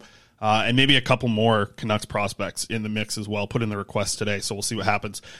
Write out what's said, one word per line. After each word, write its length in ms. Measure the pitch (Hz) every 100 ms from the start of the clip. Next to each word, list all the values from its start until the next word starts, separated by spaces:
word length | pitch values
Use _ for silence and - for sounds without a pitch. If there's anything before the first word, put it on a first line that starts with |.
| - - _ -
Uh, 240 | 107 110 107
and 120 | 123
maybe 180 | 135 135
a 60 |
couple 260 | - 123 123
more 380 | 107 113 110 98
Canucks 400 | - 113 104 -
prospects 580 | 107 101 - 95 -
in 200 | - 110
the 60 | 107
mix 280 | 107 107 -
as 100 | 101
well. 180 | 104 101
Put 160 | 127
in 60 | 113
the 80 | 104
request 420 | 98 107 101 -
today, 220 | 104 98
so 160 | - 101
we'll 60 |
see 160 | - 110
what 80 | 95
happens. 360 | 104 110 98 -